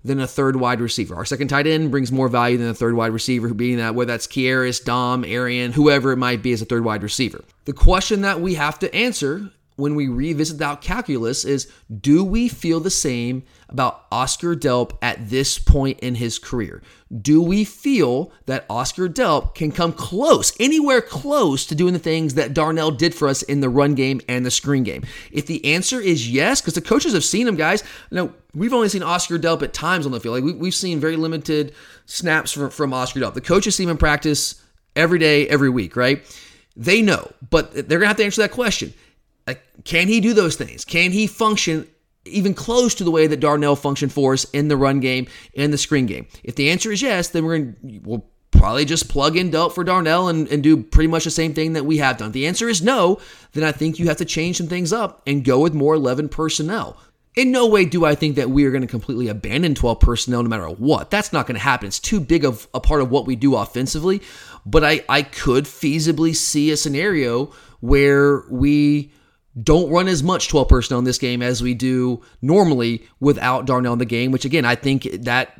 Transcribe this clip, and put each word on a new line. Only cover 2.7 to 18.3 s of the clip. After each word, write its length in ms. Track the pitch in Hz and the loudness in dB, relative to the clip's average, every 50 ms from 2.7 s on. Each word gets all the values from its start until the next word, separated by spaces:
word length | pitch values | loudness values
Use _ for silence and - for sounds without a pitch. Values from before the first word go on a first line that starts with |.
a 40 | 110 | -2
third 200 | - 120 117 117 | -2 0 0 2
wide 180 | 117 113 113 110 | 0 0 0 -2
receiver, 400 | 113 - - 127 120 110 117 113 | -2 -2 -2 -2 0 -2 -2 -2
being 240 | 104 120 123 123 | -2 -2 -2 -2
that 180 | 120 113 113 110 | -2 -2 -2 -2
whether 160 | 123 123 117 | -2 -2 -2
that's 160 | 120 113 - | -2 -4 -6
Kearis, 560 | - - 139 127 131 131 131 127 127 120 - - | -6 -4 -2 0 2 2 2 0 -2 -4 -4 -4
Dom, 400 | 123 120 127 123 123 127 127 120 | -2 -2 0 0 0 0 -2 -2
Arian, 500 | 80 107 120 127 123 123 123 123 123 120 | -4 -4 -4 -2 -2 -2 -4 -4 -2 0
whoever 400 | 147 147 147 143 139 123 135 131 | 4 6 6 6 4 2 0 0
it 40 | |
might 260 | 127 127 123 123 110 123 | 0 0 0 -2 -2 -2
be 100 | 127 120 | -2 -2
as 80 | 107 110 | -2 -2
a 20 | |
third 180 | - 123 117 113 | -2 -2 0 0
wide 200 | 113 107 104 101 | 0 -2 -4 -6
receiver. 420 | 104 - - 131 104 - - - _ _ _ _ | -6 -4 -2 -2 -2 -4 -8 -16 _ _ _ _
The 80 | - 135 | -10 2
question 480 | - - - 180 190 190 - 220 196 202 | 6 6 8 8 6 2 0 0 0 0
that 180 | 196 190 160 | 0 -2 -2
we 140 | 170 185 180 | -2 -4 -2
have 240 | 151 147 151 156 - | -2 -2 -4 -2 -4
to 160 | 190 - - | -4 -2 0
answer 560 | 185 233 247 - - 143 135 151 202 208 190 - _ _ _ _ | 0 0 0 -2 -2 -2 -4 -4 -4 -8 -12 -16 _ _ _ _
when 180 | - 143 147 147 | -4 -4 -2 0
we 140 | 151 143 131 | -2 -2 -2
revisit 500 | 120 123 139 165 160 143 156 156 160 143 | -2 -2 -2 -2 -2 -2 -2 -2 -4 -4
that 240 | 156 143 143 143 - | -6 -6 -6 -6 -6
calculus 600 | - 180 233 233 - 143 120 113 113 131 - - | -4 -4 -4 -4 -4 -4 -4 -2 -4 -4 -4 -2
is, 280 | 127 139 139 - - - _ _ - 113 101 | -2 -2 -2 -4 -8 -16 _ _ -16 -14 -4
do 220 | - 143 147 170 196 | 2 4 4 4 4
we 260 | 185 175 233 240 240 | 2 0 0 -2 -2
feel 320 | - - - 165 160 165 | -4 -4 -2 -2 -2 0
the 100 | 160 190 | -2 -2
same 520 | - - - 143 123 120 120 120 127 131 131 _ _ _ _ - | -2 -2 -2 -2 -2 -4 -4 -4 -6 -6 -10 _ _ _ _ -8
about 340 | - 127 131 120 - - _ _ 101 | -4 -2 -2 -2 -4 -6 _ _ -4
Oscar 420 | 117 131 131 - - - 170 170 | -2 -2 -2 -4 -4 -2 -4 -2
Delp 440 | - - 135 123 123 123 - - - | 0 0 0 2 2 0 -2 -4 -6
at 300 | - 120 - - 113 101 | -4 -4 -4 -6 -6 -4
this 280 | 120 131 139 - - - | -2 -2 0 0 -2 2
point 400 | - - - 139 135 135 131 - | 4 4 6 6 2 0 -2 -4
in 160 | - 127 123 | -6 -6 -4
his 220 | 117 120 117 113 - | -4 -4 -6 -6 -8
career? 440 | - - - 120 104 76 - - - - - _ _ _ - 117 98 | -8 -8 -6 -6 -6 -8 -10 -16 -20 -20 -20 _ _ _ -14 -6 2
Do 180 | 143 151 160 | 4 4 4
we 240 | 170 170 190 208 214 | 6 4 2 0 0
feel 640 | 208 - - - 285 277 220 156 123 123 135 175 - | -2 -6 -6 -2 0 2 2 2 2 0 -2 -4 -6